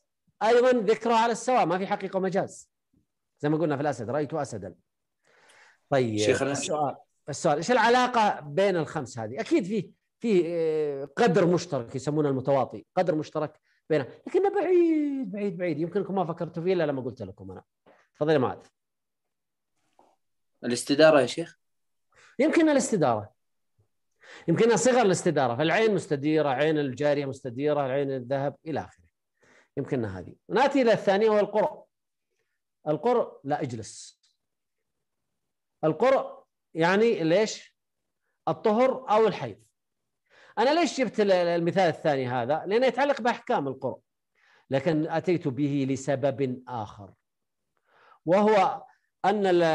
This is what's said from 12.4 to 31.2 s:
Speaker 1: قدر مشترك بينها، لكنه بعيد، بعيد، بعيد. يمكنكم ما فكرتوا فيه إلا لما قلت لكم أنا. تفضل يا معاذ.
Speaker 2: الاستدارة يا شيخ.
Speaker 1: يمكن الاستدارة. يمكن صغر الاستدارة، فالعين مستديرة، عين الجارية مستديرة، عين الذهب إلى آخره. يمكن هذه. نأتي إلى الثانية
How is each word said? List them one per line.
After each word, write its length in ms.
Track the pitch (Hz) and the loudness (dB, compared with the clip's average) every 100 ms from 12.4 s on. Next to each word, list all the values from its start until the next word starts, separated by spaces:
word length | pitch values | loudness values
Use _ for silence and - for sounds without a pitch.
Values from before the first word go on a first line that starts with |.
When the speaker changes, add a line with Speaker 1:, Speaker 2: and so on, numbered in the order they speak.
| 131 139 117 104 - 180 | 0 0 0 -6 -6 -2
Speaker 1:
قدر 180 | 180 156 | 0 -2
مشترك 440 | 139 156 151 - _ _ - | -4 -6 -8 -10 _ _ -2
بينها، 180 | 151 127 - - | -2 -2 -10 -4
لكنه 220 | 381 392 | 0 0
بعيد، 840 | 392 339 359 339 311 294 269 208 | 0 2 4 4 2 -2 -4 -8
بعيد، 260 | 202 208 175 | -6 -6 -4
بعيد. 220 | 180 147 | -4 -2
يمكنكم 360 | 170 202 185 190 | -2 -4 -2 -2
ما 100 | 165 | -4
فكرتوا 380 | 165 165 165 | -6 -8 -6
فيه 100 | 175 | -2
إلا 100 | 185 | 0
لما 180 | 151 135 | 0 -2
قلت 200 | 120 104 | -8 -10
لكم 300 | 95 - 95 | -14 -14 -18
أنا. 120 | 92 - _ _ _ _ _ | -18 -20 _ _ _ _ _
تفضل 180 | 151 | 2
يا 40 | 151 | 2
معاذ. 220 | 110 87 - _ _ _ _ _ _ _ _ _ _ _ _ _ _ _ _ _ _ _ | 2 -4 -16 _ _ _ _ _ _ _ _ _ _ _ _ _ _ _ _ _ _ _
Speaker 2:
الاستدارة 580 | 120 120 - 143 156 147 | -6 -6 -2 6 8 8
يا 40 | 120 | 4
شيخ. 340 | - 165 - _ _ _ _ _ _ _ - | -2 -10 -14 _ _ _ _ _ _ _ -2
Speaker 1:
يمكن 300 | 302 311 311 | 2 4 4
الاستدارة. 640 | 277 - 202 139 107 104 _ _ _ _ _ _ _ _ _ - - - | 2 0 2 2 0 -4 _ _ _ _ _ _ _ _ _ -20 -10 -2
يمكن 300 | 165 233 214 | 2 4 4
صغر 240 | 247 247 | 4 4
الاستدارة، 540 | 208 170 180 147 123 117 | 4 2 0 0 0 0
فالعين 400 | 160 185 220 185 | 0 2 2 0
مستديرة، 540 | - 143 147 156 143 | -2 -2 0 2 0
عين 280 | 127 151 151 | 0 0 0
الجارية 480 | 139 117 147 143 135 | -2 -2 0 0 -2
مستديرة، 560 | 131 131 117 147 147 | -8 -10 -4 -2 0
عين 300 | 135 139 139 | -2 -2 -4
الذهب 440 | 135 120 139 143 139 160 | -6 -4 -4 -4 -8 -8
إلى 140 | 127 | -8
آخره. 260 | 92 _ _ _ _ _ _ _ _ - | -8 _ _ _ _ _ _ _ _ -10
يمكن 280 | 127 131 107 | -4 -4 -4
هذه. 300 | 95 - - - | -8 -14 -20 -4
نأتي 320 | 202 277 277 | 0 2 4
إلى 120 | 233 | 4
الثانية 360 | 196 202 190 | 2 2 2